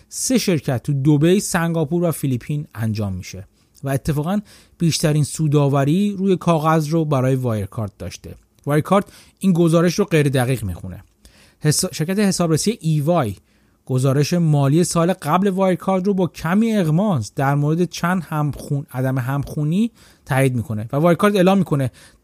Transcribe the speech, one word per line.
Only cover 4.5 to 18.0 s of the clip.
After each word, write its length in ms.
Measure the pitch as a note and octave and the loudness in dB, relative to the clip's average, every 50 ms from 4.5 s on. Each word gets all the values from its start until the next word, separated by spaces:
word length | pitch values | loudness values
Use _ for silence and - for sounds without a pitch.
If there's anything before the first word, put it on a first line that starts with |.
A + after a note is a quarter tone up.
| - - - _ _ - | -20 -20 -20 _ _ -2
بیشترین 460 | E3+ D#3+ C#3 - - D#3 D3 D3+ C#3+ | -2 0 0 0 0 0 2 2 0
سوداوری 920 | - - - D#3+ D3+ C#3+ D3+ C#3+ C#3 C#3 C#3 C#3 C#3+ D#3+ F#3+ G#3 G#3 G3+ F#3 | -2 -2 -4 -2 0 2 2 2 2 2 2 2 2 2 2 0 -2 -2 -2
روی 180 | F#3+ G3 F#3 | 0 0 0
کاغذ 520 | - - F3 E3+ D3+ D3 D#3+ D#3+ E3 D#3 D3 | 0 0 0 0 2 2 2 2 2 0 0
رو 160 | E3 E3 D#3+ | 0 0 0
برای 300 | D3 C#3+ C3 B2+ C3 C3+ | 0 0 0 2 2 0
وایرکارد 580 | C3 B2+ A#2+ A2 G#2+ F#2+ - - A2+ G#2+ G2 _ - | 0 0 -2 -2 -2 -4 -6 -6 -8 -8 -8 _ -12
داشته. 360 | F#2+ F2 - - - F2 F2+ - _ _ _ _ - | -14 -14 -14 -14 -18 -18 -18 -18 _ _ _ _ -6
وایرکارد 460 | C#3 D3 D#3 - - F#3 G3+ F#3+ - - - - - _ - | -2 -2 0 0 2 0 0 0 -2 -12 -20 -20 -20 _ -2
این 140 | - F#3+ | 0 2
گزارش 460 | F3 E3 F3 E3 D#3+ E3+ E3+ F3+ D#3 - | 2 4 4 4 4 4 2 2 2 0
رو 60 | G3+ | -2
غیر 240 | - E3 D#3 C#3+ C#3+ | 0 2 2 2 2
دقیق 360 | C3 C3 A#2+ B2+ C3 A2+ A2 | 2 0 0 0 -2 -4 -4
می‌خونه. 400 | F#2 E2+ - - F#2 F2+ G2 - _ _ _ _ - _ _ _ _ _ _ | -8 -8 -8 -12 -14 -14 -14 -18 _ _ _ _ -20 _ _ _ _ _ _
حس-، 320 | - D3+ D3+ - - - | 0 0 0 2 -2 -4
شرکت 260 | - - D#3 D#3+ F#3+ G#3 | -4 -6 -4 -2 0 0
حسابرسی 600 | G#3+ G3 F3 - - D#3 D#3+ D3 - G3+ A#3+ - | 2 2 2 0 2 2 2 2 2 0 -2 -2
ای 200 | - D#3+ D#3 D3+ | -2 0 0 0
وای 340 | C#3 D#3+ F3 E3 C3 G#2 F#2+ - _ _ _ _ _ _ _ _ _ | 2 2 2 2 0 -2 -4 -8 _ _ _ _ _ _ _ _ _
گزارش 460 | - C3 B2+ C3 C#3 C3 D3 D3 - | -2 -2 0 2 2 2 2 2 2
مالی 520 | F3 F3 E3+ D#3 D3+ C#3+ C#3 C3+ C#3+ E3+ F3 | 2 0 2 2 4 4 4 4 4 2 2
سال 280 | - - E3+ E3 F3 | 2 2 0 2 0
قبل 360 | F3+ - - C#3+ D#3+ F#3 G3 G3+ | 0 -2 -2 0 0 2 2 0
وایرکارد 580 | F3+ F#3+ F#3+ F#3 F3+ E3 - F#3+ F#3+ F#3 F3+ | 0 2 2 0 0 0 0 -2 -2 0 0
رو 80 | G#3 G3+ | 0 0
با 120 | F#3 F3+ | 0 0
کمی 500 | - - - - E3 F#3 G#3 A3+ A3+ G#3+ | -2 -4 -6 -4 -2 0 2 2 2 2
اغماض 540 | G#3 F3 D#3 D3+ F3 G#3+ A3 E3+ B2 G#2 - - | 0 2 2 2 2 2 2 0 0 -2 -4 -4
در 180 | - C3+ C3+ C#3+ | -2 0 0 2
مورد 300 | C#3+ D3 D3 D#3+ E3+ F3+ | 2 2 0 2 0 0
چند 380 | E3 - - | -2 -4 -4